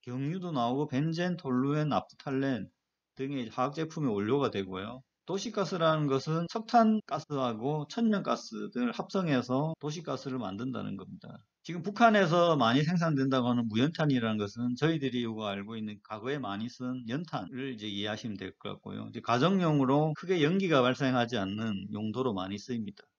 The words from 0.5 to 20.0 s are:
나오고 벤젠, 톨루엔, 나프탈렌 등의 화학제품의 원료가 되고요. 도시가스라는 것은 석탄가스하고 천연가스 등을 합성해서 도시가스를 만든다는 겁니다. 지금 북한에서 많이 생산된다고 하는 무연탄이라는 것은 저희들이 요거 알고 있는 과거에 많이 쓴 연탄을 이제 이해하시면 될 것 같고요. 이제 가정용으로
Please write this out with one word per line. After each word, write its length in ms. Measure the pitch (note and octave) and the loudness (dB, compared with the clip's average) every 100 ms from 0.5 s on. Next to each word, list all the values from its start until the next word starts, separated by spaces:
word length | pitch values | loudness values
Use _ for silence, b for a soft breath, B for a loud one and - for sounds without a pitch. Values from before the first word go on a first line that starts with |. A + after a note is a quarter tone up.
나오고 340 | C#3+ A#2 C3+ D3+ | -2 0 0 0
벤젠, 500 | B2+ D#3 D#3+ F3+ F3 | 0 0 0 -2 -2
톨루엔, 520 | C3+ B2+ C#3 D3+ D3+ | 0 0 2 0 2
나프탈렌 800 | G#2 - - - C3+ C#3 A#2+ - _ _ _ _ - | 0 -2 -12 -4 0 0 -2 -6 _ _ _ _ -8
등의 320 | C3+ C#3+ A2+ | -6 -4 -6
화학제품의 600 | A2+ C3 D3+ D#3+ D#3+ C#3+ | -2 -2 -2 -6 -2 0
원료가 380 | G2+ G#2 C#3 C3 | 0 2 2 2
되고요. 500 | G2+ F#2+ F#2 G#2 B2+ _ _ | 0 -4 -6 -8 -10 _ _
도시가스라는 840 | - F#3+ A3 G#3 F#3 F#3 E3 D#3 D3 | -8 -6 -4 -2 -2 2 4 4 2
것은 400 | C3+ D#3 D#3+ E3+ | 0 0 -2 -2
석탄가스하고 1400 | A3+ A3 A#3+ A3 G#3+ - D3+ - C#3+ B2+ A2 B2+ D3+ D3 | -6 4 6 6 4 -2 -6 -4 -2 0 0 -2 -2 -4
천연가스 840 | - A3+ G3+ D3 A#2 - G#2+ G#2 | 0 2 2 0 -2 -4 -8 -6
등을 200 | A#2+ B2 | -2 -2
합성해서 840 | - G3 G3 E3+ C3 A#2 B2+ D#3 E3 | -2 -2 0 2 2 2 0 0 -4
도시가스를 580 | D3+ E3 D3+ C3+ C#3 C3 | -6 -8 -6 -6 -6 -6
만든다는 580 | G2+ G2 C3 A2+ G2+ G2 | -6 -6 -6 -6 -6 -8
겁니다. 480 | G2 F#2+ - - _ _ | -12 -16 -16 -18 _ _
지금 180 | - F3 | -10 -6
북한에서 720 | F3+ G#3 A#3 G#3+ F3+ F3 E3+ | -6 4 6 8 6 6 6
많이 300 | D3+ A2+ B2+ | 6 6 6
생산된다고 640 | D3+ F3+ E3 C#3 C3+ C3 A#2+ | 4 2 2 2 2 2 2
하는 180 | A#2+ A#2 | 2 2
무연탄이라는 720 | G#2+ C#3+ E3 D3+ C3 A2+ G#2+ | 2 2 2 2 2 2 0
것은 380 | G2+ A#2 B2 B2 | -2 -2 -4 0
저희들이 480 | D3+ D#3+ C3+ A#2+ | 0 0 -2 -2
요거 200 | A2+ A2 | -4 -4
알고 320 | G#2+ G2 G2+ A2+ | -4 -4 -6 -8
있는 220 | G#2+ G2+ - | -8 -10 -12
과거에 300 | G#2+ A#2 C#3+ | -8 -6 -6
많이 300 | A2 G2+ A#2 | -4 -6 -6
쓴 340 | - B2 B2+ A#2 | -8 -8 -6 -6
연탄을 680 | C3 E3+ B2+ F#2+ C3 C3+ | -6 -4 -8 -8 -8 -8
이제 140 | A#2 G#2+ | -8 -6
이해하시면 480 | G2+ G#2 G#2+ A#2+ G2 | -4 -4 -4 -6 -8
될 160 | F#2+ - | -10 -10
것 80 | G#2 | -12
같고요. 340 | G2 G2+ G2+ A2 | -10 -12 -10 -10
이제 100 | A2+ | -10
가정용으로 920 | A2 A#2+ D#3+ G3 E3+ D3+ B2+ C#3+ | 0 2 4 4 4 4 4 4